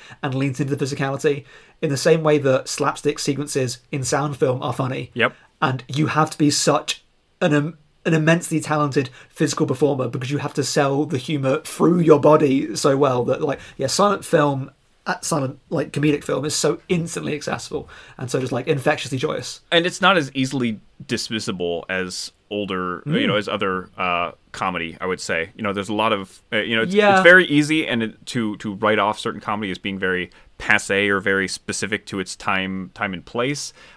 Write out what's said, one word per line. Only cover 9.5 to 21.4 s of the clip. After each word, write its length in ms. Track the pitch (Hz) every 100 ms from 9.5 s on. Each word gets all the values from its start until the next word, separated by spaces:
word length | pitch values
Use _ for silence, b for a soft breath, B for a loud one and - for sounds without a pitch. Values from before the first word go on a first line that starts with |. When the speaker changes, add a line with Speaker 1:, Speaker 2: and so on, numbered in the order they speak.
| - 151
Speaker 1:
performer 400 | - 147 135 123
because 240 | 123 123
you 80 | 143
have 160 | 139
to 80 | -
sell 440 | 131 - 139 139 151
the 120 | 131
humor 420 | - 147 135 147
through 360 | - - 160 170
your 220 | 160 147
body 560 | 147 156 147 135 - 190
so 200 | 151 139
well 280 | 139 127
that, 180 | 117 127
like, 160 | 147 135 B B
yeah, 120 | 139
silent 360 | - 202 196
film, 460 | - 160 147 135 139 - _ _ -
uh, 100 | 185
silent, 360 | - 160 139 - _
like, 200 | 160 147
comedic 320 | - 151 143
film 220 | - -
is 100 | 147
so 260 | - 156 170 -
instantly 460 | 180 165 165 151
accessible 540 | 151 - - - 147 - B B B
and 140 | 123
so 80 | 139
just, 140 | 127
like, 160 | 127 131
infectiously 500 | 143 147 156 - 131
joyous. 420 | 151 - - - _
Speaker 2:
And 140 | 170 175
it's 140 | 175
not 160 | 185 190
as 140 | 135
easily 440 | 135 131 139 120 107 - -
dismissible 800 | - 117 - 110